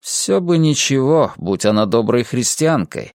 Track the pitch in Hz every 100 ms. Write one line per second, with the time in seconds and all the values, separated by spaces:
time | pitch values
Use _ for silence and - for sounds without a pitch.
0 | - - - 196 175 170 160 143 - 135
1 | 131 160 123 - 85 95 104 107 107 117
2 | 110 120 117 127 117 - 156 156 85 -
3 | -